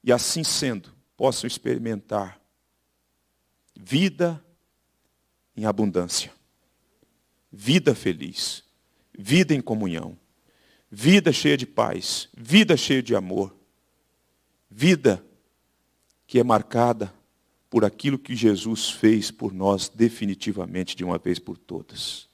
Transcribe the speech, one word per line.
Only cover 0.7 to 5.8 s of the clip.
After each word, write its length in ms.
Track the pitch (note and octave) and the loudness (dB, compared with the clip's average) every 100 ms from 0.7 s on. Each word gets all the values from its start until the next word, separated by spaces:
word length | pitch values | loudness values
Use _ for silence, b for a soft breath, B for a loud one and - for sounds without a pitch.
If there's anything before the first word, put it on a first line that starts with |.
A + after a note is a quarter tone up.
| G#2+ - _ _ _ | -6 -10 _ _ _
possam 320 | C3 A#2+ B2+ | -2 -2 -6
experimentar 920 | - B2+ B2 A#2 A2 - G#2+ F#2+ - _ _ _ _ _ _ _ _ _ _ _ _ _ | -8 -6 -4 -4 -8 -6 -6 -6 -12 _ _ _ _ _ _ _ _ _ _ _ _ _
vida 720 | - F#2 C#3 F#3+ D3 F3 D#3+ _ _ _ _ _ _ _ _ _ _ _ - | -20 -4 0 0 2 -2 -2 _ _ _ _ _ _ _ _ _ _ _ -6
em 80 | |
abundância, 720 | G#2+ G2+ | -4 0